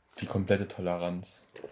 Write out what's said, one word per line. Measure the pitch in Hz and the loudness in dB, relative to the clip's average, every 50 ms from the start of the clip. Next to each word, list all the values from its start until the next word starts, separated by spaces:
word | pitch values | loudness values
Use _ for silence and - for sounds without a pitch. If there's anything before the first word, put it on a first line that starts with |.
| _ _ - - | _ _ -8 -6
die | - | -4
komplette | - - 101 95 - 101 98 101 - | 0 0 0 4 4 4 4 4 -2
Toleranz. | - - 92 90 87 87 87 87 87 90 - - - - - - - - - - | -4 -2 0 0 0 2 0 0 -2 -2 -4 -8 -12 -14 -18 -18 -16 -14 -14 -12